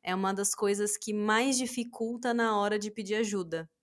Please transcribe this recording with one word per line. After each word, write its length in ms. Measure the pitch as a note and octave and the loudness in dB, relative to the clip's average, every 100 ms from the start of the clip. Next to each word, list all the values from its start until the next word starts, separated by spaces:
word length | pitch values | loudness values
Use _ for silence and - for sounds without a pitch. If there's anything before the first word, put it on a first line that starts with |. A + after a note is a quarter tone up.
é 100 | - | -2
uma 200 | F#3 F#3+ | 0 0
das 200 | G3 G3+ | 0 0
coisas 440 | - G3+ G3+ G#3 - | 2 0 2 0 -2
que 160 | - | -4
mais 440 | G#3 G#3 A3 C4 B3+ | 0 2 4 4 2
dificulta 760 | B3 B3 A#3+ - A3+ A#3+ B3 | 0 -2 -6 -4 -4 -2 0
na 260 | A#3 A3+ G#3 | 2 2 2
hora 180 | G3+ G#3+ | 2 0
de 140 | G#3 | -2
pedir 240 | G#3 G3 G#3+ | -6 -2 0
ajuda. 540 | A3 G3+ E3+ D#3+ D#3+ _ | 0 0 -2 -6 -8 _